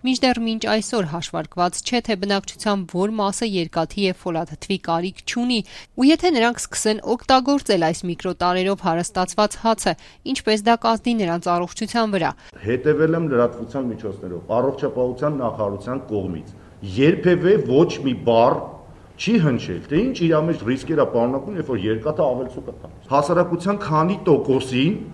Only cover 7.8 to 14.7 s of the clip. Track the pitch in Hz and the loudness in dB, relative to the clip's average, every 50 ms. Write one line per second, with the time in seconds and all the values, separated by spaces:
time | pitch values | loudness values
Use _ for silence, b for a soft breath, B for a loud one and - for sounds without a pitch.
7.8 | 170 160 165 - - 180 170 - - 185 175 - 175 180 180 185 185 190 196 190 | 4 2 0 -2 -4 -6 -6 -4 -4 -6 -4 0 0 0 2 2 0 0 -2 0
8.8 | - 190 165 170 175 - - 190 185 - - - 214 208 - - - 226 226 - | 0 -2 0 0 -2 -2 -2 -2 -2 -2 0 0 0 0 0 -2 0 0 0 2
9.8 | - 208 160 B B B B B B - 262 - - 226 214 214 202 233 233 233 | 0 -2 -2 B B B B B B -6 -6 -2 0 0 0 2 4 2 2 4
10.8 | - 226 226 214 - 247 240 226 202 170 170 175 - 175 175 175 175 175 - - | 4 0 0 0 0 -2 0 0 0 0 0 -2 0 0 0 0 0 -4 -6 -8
11.8 | 220 202 - 240 226 214 196 190 165 143 - B B B B - - 104 123 127 | -8 -4 -2 -2 0 0 0 0 0 -2 -4 B B B B -8 -2 -2 -2 0
12.8 | - 151 151 143 160 160 165 170 170 147 131 117 120 120 - - 113 110 - 139 | 2 2 2 4 4 2 2 0 0 2 2 4 2 2 0 -4 -12 -8 -6 -4
13.8 | 131 120 110 104 - 104 95 - 98 92 90 85 87 - 107 120 127 135 | -4 -4 -6 -6 -8 -8 -8 -8 -10 -10 -10 -10 -6 -2 0 0 0 0